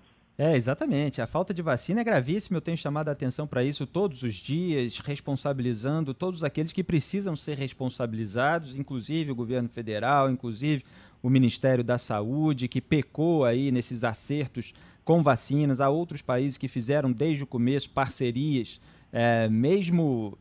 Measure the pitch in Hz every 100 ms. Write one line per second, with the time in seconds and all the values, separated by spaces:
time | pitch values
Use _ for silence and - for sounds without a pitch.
0 | _ _ _ - 151 143 117 143 302 143
1 | 147 - 113 156 185 175 165 127 - 214
2 | 226 170 127 196 - 170 170 165 147 147
3 | 151 139 131 - 151 127 135 143 139 170
4 | 202 127 127 101 - 151 180 147 120 -
5 | - 143 - 135 147 135 123 110 127 160
6 | 143 123 185 170 156 - 160 - 175 165
7 | - 196 196 151 - 139 135 - 131 -
8 | 120 110 110 110 139 170 143 131 139 131
9 | 110 160 151 120 113 123 120 120 110 104
10 | 117 143 135 123 120 107 147 143 - -
11 | - _ 123 131 123 - 135 127 117 120
12 | - 107 107 143 156 131 123 131 - 151
13 | - - 165 160 123 120 139 127 - 120
14 | 117 110 - 147 135 127 - - - -
15 | - 170 143 127 - 143 147 127 139 156
16 | 170 147 - 123 139 127 131 131 113 147
17 | 131 117 156 147 143 123 120 139 - -
18 | 131 - 123 117 151 135 107 - - -
19 | - 117 117 117 110 110 135 196 175 170
20 | 156 120 104 -